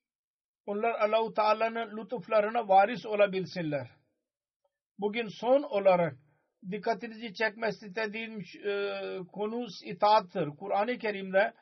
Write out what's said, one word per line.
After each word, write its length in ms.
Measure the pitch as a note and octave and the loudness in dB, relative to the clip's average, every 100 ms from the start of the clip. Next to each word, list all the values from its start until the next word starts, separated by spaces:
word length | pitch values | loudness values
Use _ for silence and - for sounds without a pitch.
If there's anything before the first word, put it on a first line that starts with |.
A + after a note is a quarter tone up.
| _ _ _ _ _ _ - | _ _ _ _ _ _ -8
onlar 240 | G#3 A#3 | -2 -2
Allah-u 440 | A3 G#3+ A3 A3+ | 2 2 2 0
Teala'nın 600 | A3 G#3+ G#3+ A3+ A3+ A3 G#3+ | 2 2 2 0 -2 -6 -8
lütuflarına 720 | A3+ A#3+ - A3 G#3 A#3+ G#3 | -8 -8 0 2 2 0 6
varis 380 | F#3+ G#3 B3 A3+ | 6 6 2 -2
olabilsinler. 840 | G#3 G3+ F#3+ F3 F#3 D#3 C#3+ A#2+ _ _ _ _ _ _ _ _ _ _ - | 2 2 2 -4 -6 -4 -4 -6 _ _ _ _ _ _ _ _ _ _ -6
Bugün 300 | G#3 A3 A3 | -4 -2 -6
son 340 | - A3+ C#4 | -4 2 4
olarak 540 | C#4+ G3+ G3 F3 E3 - _ _ _ _ F#3 | 4 2 4 4 2 -4 _ _ _ _ -10
dikkatinizi 640 | G#3 A3+ A#3 A#3 A3 A#3 | -4 -4 -4 -6 -12 -12
çekmek 380 | F#3 A3 G#3+ A3+ | -4 -2 -2 -4
istediğim, 720 | - G#3+ G3+ A3 G#3+ A3+ A3 - - | -4 -8 -6 -6 -6 -8 -10 -12 -10
e, 540 | G3+ G3+ G3+ G3 F#3+ F#3+ F3 | -6 -4 -4 -6 -8 -8 -10
konu 340 | F#3+ G#3+ A#3 A#3 - | -8 -6 -6 -8 -12
itaattır. 640 | - G3 G#3 A3 F3+ G3 D3 | -12 2 6 6 4 -2 -4
Kur'an-ı 500 | D3 G3 G3 A3+ A#3 | -6 -2 -2 0 -2
Kerim'de 560 | G#3+ G3 F#3+ F#3+ A3+ - | -4 -6 0 2 2 -2